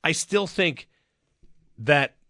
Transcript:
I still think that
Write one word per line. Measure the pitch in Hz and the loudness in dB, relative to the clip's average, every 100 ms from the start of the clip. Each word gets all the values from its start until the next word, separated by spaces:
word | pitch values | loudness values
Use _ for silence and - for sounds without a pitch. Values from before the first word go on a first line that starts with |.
I | 160 | -2
still | 160 - 202 196 | -2 -2 -2 -2
think | - 175 131 - _ _ _ _ _ - - _ - | 0 0 -2 -18 _ _ _ _ _ -20 -20 _ -8
that | 110 143 135 _ | 2 2 2 _